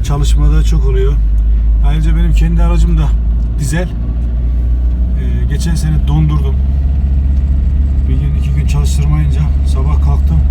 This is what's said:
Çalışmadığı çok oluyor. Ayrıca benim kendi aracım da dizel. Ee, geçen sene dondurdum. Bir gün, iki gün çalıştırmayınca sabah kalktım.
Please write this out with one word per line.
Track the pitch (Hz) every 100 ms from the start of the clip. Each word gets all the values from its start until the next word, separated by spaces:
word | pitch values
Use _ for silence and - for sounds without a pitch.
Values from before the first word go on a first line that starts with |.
| -
Çalışmadığı | 147 147 147 151 -
çok | - 156 -
oluyor. | - - 147 - - - - - - 147
Ayrıca | 151 156 165
benim | 170
kendi | 156 160 170
aracım | 165 170 175 160
da | 151 - - - - -
dizel. | 147 156 180
Ee, | - - - - - - - - - - - - - - - -
geçen | 143 - 160
sene | 151 151 -
dondurdum. | 147 156 151 139 135 - - - - - - - - - - - - - - -
Bir |
gün, | - 139 -
iki | -
gün | - -
çalıştırmayınca | - - 156 143 151 147 143 147 - -
sabah | - - -
kalktım. | - - - - -